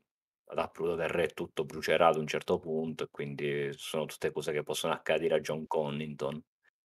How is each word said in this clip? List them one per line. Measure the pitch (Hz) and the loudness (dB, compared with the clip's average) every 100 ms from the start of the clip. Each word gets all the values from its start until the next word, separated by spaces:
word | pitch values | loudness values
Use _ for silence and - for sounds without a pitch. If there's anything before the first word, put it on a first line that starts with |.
| _ _ _ _ - | _ _ _ _ -6
ad | 73 | -4
Uproot | 80 - 82 82 | -4 -2 -2 0
del | 80 | 0
Re | 87 80 | 2 0
tutto | - 87 - | -2 -6 -4
brucerà | 73 78 - 78 85 | -4 -4 2 6 8
ad | 78 | 6
un | 76 | 0
certo | 78 - 87 | -2 0 0
punto, | 82 80 80 76 | 0 -2 -2 -4
e | - | -6
quindi | - 71 71 73 71 71 | -6 -6 -4 -2 -2 -2
sono | 69 - 80 73 | -6 -6 -4 -4
tutte | - 80 | -2 -2
cose | 78 76 | -2 -2
che | 76 | -2
possono | 76 76 82 | -2 -2 0
accadere | - - 78 82 78 | 0 2 2 4 2
a | |
John | 76 78 78 | 2 -4 -2
Connington. | 82 73 71 78 73 69 71 - _ _ _ | -2 0 -2 -6 -4 -4 -6 -12 _ _ _